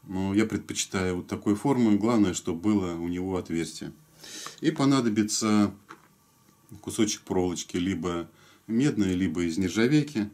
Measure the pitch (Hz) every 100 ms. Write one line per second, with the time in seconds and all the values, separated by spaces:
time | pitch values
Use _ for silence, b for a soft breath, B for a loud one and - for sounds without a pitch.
0 | - 95 98 98 110 98 - 104 - 101
1 | 92 90 - 98 - 101 139 127 113 101
2 | 110 120 98 85 - 85 104 104 92 85
3 | 85 90 92 92 85 82 80 - 78 -
4 | _ B B B B B 143 160 139 135
5 | 117 107 107 - 110 107 101 95 _ -
6 | _ _ _ _ _ _ _ 101 - 98
7 | 104 - - 92 90 82 - 92 92 90
8 | 87 85 82 b b b - 113 143 107
9 | 95 90 92 80 87 82 92 98 117 151
10 | 147 113 104